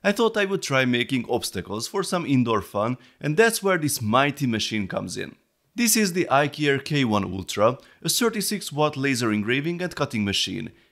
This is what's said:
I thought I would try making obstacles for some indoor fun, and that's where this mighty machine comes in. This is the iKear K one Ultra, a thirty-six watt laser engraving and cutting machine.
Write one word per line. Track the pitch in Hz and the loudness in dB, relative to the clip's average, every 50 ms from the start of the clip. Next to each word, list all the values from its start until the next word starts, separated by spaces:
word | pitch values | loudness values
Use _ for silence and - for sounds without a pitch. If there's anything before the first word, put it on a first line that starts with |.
I | - 196 | 0 0
thought | 202 - 233 220 220 214 | 2 2 2 2 2 0
I | 202 | -2
would | 196 196 165 | 0 -2 -4
try | - - 139 131 131 | -2 0 2 2 4
making | 123 120 117 120 - 135 123 110 - | 4 2 2 0 0 0 -2 0 0
obstacles | 120 120 - - - 98 - 92 101 113 - | -2 -2 -2 -4 -8 -8 -8 -6 -6 -6 -6
for | - - 196 | -4 -4 -4
some | 180 - 190 175 156 | -2 -2 -2 -2 0
indoor | - 139 127 120 117 113 104 | 2 4 4 4 4 2 0
fun, | 92 - - 101 107 117 127 - - - _ - | 0 -2 -2 -2 0 -2 -2 -6 -10 -20 _ -8
and | 147 147 151 | -4 -2 4
that's | 180 226 226 220 - | 4 4 4 4 2
where | 190 196 185 | 0 0 0
this | 165 151 143 - - | 2 0 -2 -2 -2
mighty | 117 104 113 131 139 147 139 - 143 | -2 2 2 4 2 2 0 -2 -2
machine | 123 113 104 - - 113 107 98 92 | 0 0 0 -2 -2 -4 -4 -4 -4
comes | - - 101 92 90 101 | -4 -6 -6 -6 -8 -8
in. | 95 - - _ _ _ _ _ _ _ - | -10 -10 -12 _ _ _ _ _ _ _ -4
This | 233 240 226 220 | -2 0 2 2
is | 226 214 190 | 2 2 0
the | 170 180 - - | 0 -2 0 2
iKear | 135 139 151 143 - 147 151 143 139 131 135 | 2 2 2 2 0 0 0 2 2 0 0
K | - 151 143 131 | -2 0 0 2
one | 113 104 101 | 2 2 0
Ultra, | 95 92 90 95 90 - - 101 104 120 127 - - - - _ | 0 -2 -6 -8 -8 -6 0 2 2 2 2 0 -10 -20 -18 _
a | - 165 | -4 -2
thirty-six | - - 240 226 220 208 185 - 214 190 - - | 0 2 2 0 0 0 -4 -4 -4 -6 -8 -6
watt | 139 143 151 151 143 | -2 0 0 0 0
laser | 135 135 139 131 117 120 110 | 0 0 0 0 2 2 2
engraving | 107 104 101 110 127 143 143 170 175 170 | 2 0 0 0 0 0 0 -4 -4 -4
and | 185 175 - | -6 -6 -2
cutting | - 147 - - 107 104 | -4 -4 -2 0 0 0
machine. | 98 95 - - - 95 98 90 87 - _ _ _ | 0 0 0 -2 -2 -4 -8 -8 -10 -14 _ _ _